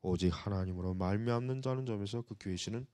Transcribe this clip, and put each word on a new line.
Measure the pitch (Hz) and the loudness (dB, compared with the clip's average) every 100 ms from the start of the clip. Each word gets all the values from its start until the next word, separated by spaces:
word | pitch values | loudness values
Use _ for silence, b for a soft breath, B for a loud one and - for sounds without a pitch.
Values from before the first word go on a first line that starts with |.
오직 | 90 90 90 | 2 4 4
하나님으로 | 82 - 98 92 90 90 | 2 0 0 0 -2 -2
말미암는 | 92 92 101 117 117 123 131 | 0 2 2 2 0 0 -2
자는 | 131 131 131 | 0 -2 0
점에서 | 107 101 117 | -2 -2 -4
그 | 120 104 | -6 -8
계시는 | 98 90 - 113 135 | -4 -2 -2 -4 -8